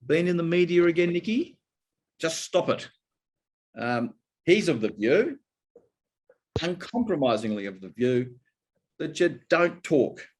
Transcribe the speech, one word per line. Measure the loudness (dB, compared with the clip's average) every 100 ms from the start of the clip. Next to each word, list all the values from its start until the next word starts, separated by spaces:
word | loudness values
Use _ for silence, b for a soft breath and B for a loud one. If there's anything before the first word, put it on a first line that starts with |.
| 0
been | 0 0
in | 0
the |
media | 0 2 2 4
again, | 2 4 2
Nikki? | 0 -2 -4 -4 -10 _ _ _ _ _ _
Just | -6 -6
stop | -2 -2 0
it. | -2 -4 _ _ _ _ _ _ _ _ -10
Um, | -4 -2 -4 -8 _ _
he's | 2 4 4
of | 0
the | -2
view, | -2 2 2 2 -4 _ _ _ _ _ _ _ _ _ _ _ -6
uncompromisingly | -4 -6 -6 -4 -2 0 2 0 -2 -4 -6
of | -10
the | -16
view, | -2 0 0 -2 -8 _ _ _ _ _ _
that | -10 0
you | 0 0 _
don't | 2 2 0
talk | 0 2 2 -2 -20